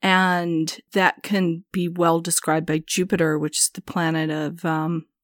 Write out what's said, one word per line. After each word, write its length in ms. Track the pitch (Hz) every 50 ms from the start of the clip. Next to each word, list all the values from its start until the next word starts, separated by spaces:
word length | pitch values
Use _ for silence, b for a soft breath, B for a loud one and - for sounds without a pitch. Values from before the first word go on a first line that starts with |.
| -
and 760 | 190 185 185 185 185 180 175 175 170 170 156 160 160 - - - _ -
that 300 | 196 185 - - - -
can 420 | - 208 196 185 170 165 170 - _ -
be 160 | 190 175 170
well 320 | 175 175 175 170 165 170
described 460 | 170 175 - - - - 156 160 160
by 160 | - 160 160 -
Jupiter, 520 | - - 185 180 190 208 180 165 156 156 151
which 200 | 151 147 - -
is 120 | - - -
the 100 | - -
planet 480 | - - 180 170 160 165 160 156 160
of, 340 | 151 156 156 - 170 170 -
um, 420 | 165 160 156 156 165 170 160 - _ _ _